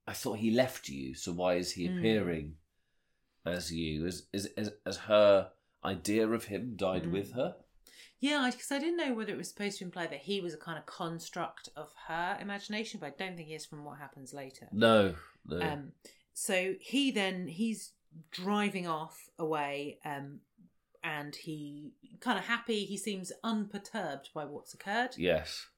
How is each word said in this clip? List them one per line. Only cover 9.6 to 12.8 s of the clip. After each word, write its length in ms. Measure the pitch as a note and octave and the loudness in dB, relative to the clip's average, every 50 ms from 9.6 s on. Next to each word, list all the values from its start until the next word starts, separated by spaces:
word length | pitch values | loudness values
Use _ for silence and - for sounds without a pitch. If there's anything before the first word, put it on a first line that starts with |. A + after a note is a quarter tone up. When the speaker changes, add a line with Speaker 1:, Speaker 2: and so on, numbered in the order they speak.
| G#3 G3+ G3 | -4 -4 -4
Speaker 2:
to 60 | - F#3+ | -6 -8
imply 220 | F3 - F3+ E3 | -8 -6 -4 -4
that 140 | D#3+ D3 C#3 | -4 -6 -6
he 200 | - F3+ G3+ G3 | -4 -2 -2 0
was 120 | F3 F3 D3+ | -2 -4 -6
a 20 | |
kind 220 | D#3 - E3+ D#3+ D3 | -6 -8 -8 -8 -8
of 80 | - | -10
construct 800 | - - - F3+ E3 E3 E3 - - - F3+ D#3+ E3 - - - - - | -10 -8 -6 -4 -4 -4 -6 -8 -8 -6 -6 -6 -6 -8 -12 -18 -14 -14
of 180 | D3 D3+ - - - - | -14 -14 -14 -16 -16 -10
her 300 | - D#3+ E3+ F3 F#3 G3+ - | -6 -4 -2 -2 -2 -4 -4
imagination, 580 | - G3+ G3+ G3+ - - G#3 G#3+ | -6 -6 -8 -8 -6 -6 -4 -4